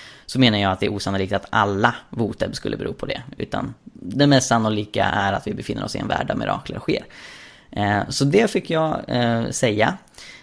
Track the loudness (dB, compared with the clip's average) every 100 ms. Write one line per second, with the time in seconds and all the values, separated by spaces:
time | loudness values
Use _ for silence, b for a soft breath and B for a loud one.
0 | B B B 4 4 6 2 2 0 -2
1 | -2 -2 0 -2 0 2 2 4 2 0
2 | -8 -2 -2 -2 -4 -4 -6 -4 -4 -6
3 | -6 -6 -8 -10 -6 -4 -6 -10 -18 -16
4 | -6 2 6 6 4 2 2 -2 -2 0
5 | 0 2 0 0 -4 -8 -6 -6 -4 -6
6 | -2 -2 0 -2 0 -2 -4 -8 -2 -4
7 | -4 B B B B B B -2 0 2
8 | 0 0 4 4 4 0 -2 0 0 -2
9 | -2 0 2 0 -2 0 0 4 2 0
10 | -10 B B B